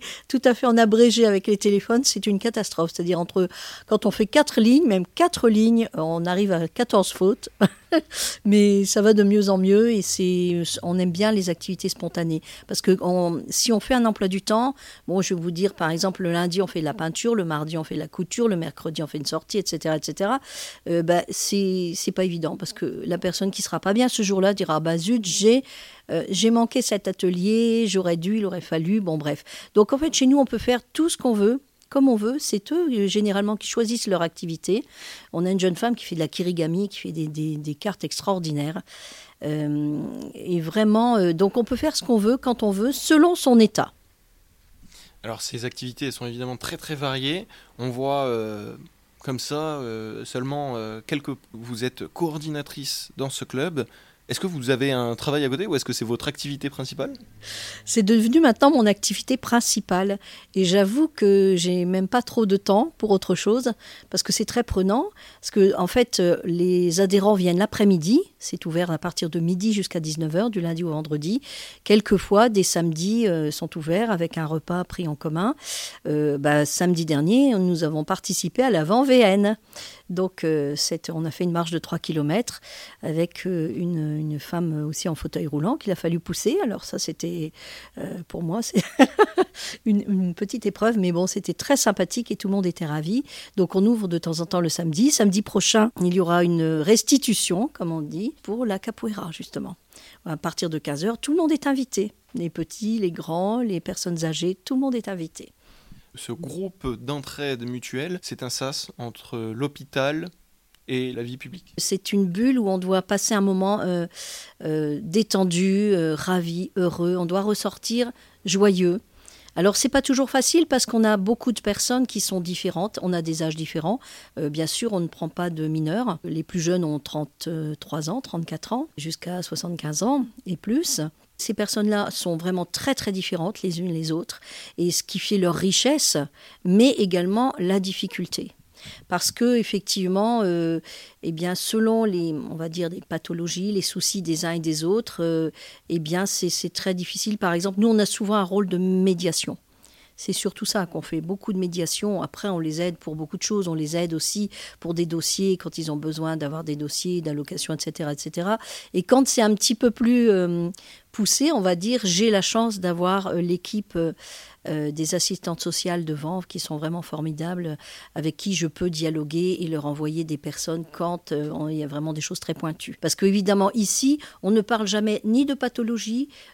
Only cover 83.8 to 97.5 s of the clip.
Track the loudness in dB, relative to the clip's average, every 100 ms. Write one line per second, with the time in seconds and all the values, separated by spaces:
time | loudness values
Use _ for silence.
83.8 | -2 -2 -2 -4 -4 -6 -6 -4 -2 -2
84.8 | -4 -4 -4 -4 -6 -6 -4 -2 -2 -2
85.8 | -4 -4 -2 -2 -4 -4 0 0 -2 -4
86.8 | -8 -8 -8 -6 -8 -6 -8 -10 -18 -18
87.8 | -18 -12 -10 -10 -10 -8 -4 -4 0 -2
88.8 | -2 4 4 6 4 4 -2 -2 -12 -4
89.8 | 0 0 2 0 0 -2 -6 -4 -4 0
90.8 | 2 4 2 2 0 -2 -6 -6 0 2
91.8 | 2 2 -2 -2 -6 -6 -2 0 0 -2
92.8 | -4 -4 -2 -2 -4 -14 -8 -2 0 4
93.8 | 4 4 0 -2 -2 -4 -2 0 0 0
94.8 | -2 2 4 6 4 4 0 0 4 4
95.8 | 4 2 2 4 4 4 4 4 2 2
96.8 | 4 4 6 2 4 0 0